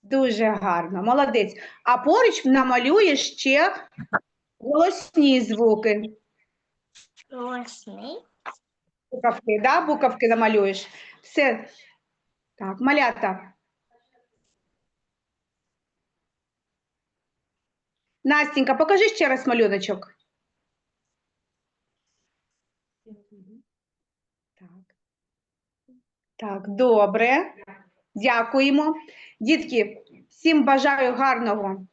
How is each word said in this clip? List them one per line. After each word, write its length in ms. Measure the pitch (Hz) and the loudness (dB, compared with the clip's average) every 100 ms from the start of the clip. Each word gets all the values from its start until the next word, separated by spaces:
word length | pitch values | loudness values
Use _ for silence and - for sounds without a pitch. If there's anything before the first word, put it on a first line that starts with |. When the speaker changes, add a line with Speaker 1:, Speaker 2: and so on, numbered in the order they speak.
Speaker 1:
Дуже 420 | 196 269 254 214 220 | -2 0 0 0 -2
гарно, 580 | 202 196 170 165 185 | -2 -2 -2 -4 -6
молодець. 520 | 208 269 269 226 190 - - - | 0 0 2 0 -2 -6 -20 -8
А 140 | - 247 | -2 0
поруч 480 | 277 440 466 - 269 | 2 4 2 2 2
намалюєш 840 | 269 254 247 247 392 381 277 - | 2 4 0 4 4 4 2 -4
ще 560 | - 269 277 330 - - - - - _ _ _ _ | -6 0 2 2 -2 -16 -20 -8 -8 _ _ _ _
голосні 800 | 240 294 349 - - 330 285 262 | -2 2 2 0 -4 2 4 4
звуки. 760 | 214 214 233 214 214 208 214 - _ _ _ _ _ _ _ - _ _ _ | 0 0 2 2 0 -2 -4 -16 _ _ _ _ _ _ _ -20 _ _ _
Speaker 2:
Голосні? 920 | 254 247 247 240 - - 196 233 403 _ _ - - _ _ _ _ _ | -12 -10 -10 -12 -20 -20 -16 -16 -16 _ _ -20 -20 _ _ _ _ _
Speaker 1:
Буковки, 480 | 254 233 226 - 214 | -4 -2 -2 -4 0
да? 180 | 240 320 | 2 2
Буковки 460 | 311 302 254 226 233 | 0 0 0 0 0
намалюєш. 600 | 226 220 214 196 190 - - - - | 2 2 2 0 -4 -12 -20 -20 -20
Все. 480 | - - 269 226 214 - _ _ _ _ _ _ _ _ | -6 0 0 0 -10 -20 _ _ _ _ _ _ _ _
Так, 260 | 190 196 | -12 -4
малята. 720 | 262 294 247 226 202 185 - _ _ _ _ _ _ _ _ _ _ _ _ _ _ _ _ _ _ _ _ _ _ _ _ _ _ _ _ _ _ _ _ _ _ _ _ _ _ _ _ _ _ _ _ _ _ _ | -2 0 -2 -2 -6 -6 -14 _ _ _ _ _ _ _ _ _ _ _ _ _ _ _ _ _ _ _ _ _ _ _ _ _ _ _ _ _ _ _ _ _ _ _ _ _ _ _ _ _ _ _ _ _ _ _
Настенька, 520 | 269 294 294 277 269 262 | 0 0 0 -2 -2 0
покажи 340 | 311 392 440 | 2 4 2
ще 200 | - 294 | 2 -2
раз 180 | 254 262 | 0 -2
малюночок. 680 | 240 214 196 185 190 - _ _ _ _ _ _ _ _ _ _ _ _ _ _ _ _ _ _ _ _ _ _ _ _ _ _ _ _ _ 220 208 202 208 190 226 _ _ _ _ _ _ _ _ _ _ | 0 0 0 -6 -10 -12 _ _ _ _ _ _ _ _ _ _ _ _ _ _ _ _ _ _ _ _ _ _ _ _ _ _ _ _ _ _ -20 _ -20 -20 -20 _ _ _ _ _ _ _ _ _ _
Так. 360 | 185 180 185 _ _ _ _ _ _ _ _ _ _ 254 _ _ _ - | -20 -20 _ _ _ _ _ _ _ _ _ _ _ _ _ _ _ -16
Так, 320 | 214 196 196 | -12 -10 -10
добре. 880 | 202 254 220 202 214 233 285 - - - - _ _ _ - | -2 2 4 2 2 0 0 -2 -14 -20 -20 _ _ _ -4
Дякуємо. 800 | 233 233 240 269 277 277 302 311 - - - _ | -2 0 0 0 2 2 0 -4 -12 -20 -20 _
Дітки, 640 | 220 311 - 233 208 - - - _ | -2 -2 0 -2 -2 -8 -20 -20 _
всім 340 | _ 320 311 254 | _ 0 2 4
бажаю 480 | 269 277 277 254 | 2 2 0 -2
гарного 720 | 240 269 240 233 208 196 196 190 | 0 -2 0 -2 -4 -6 -8 -14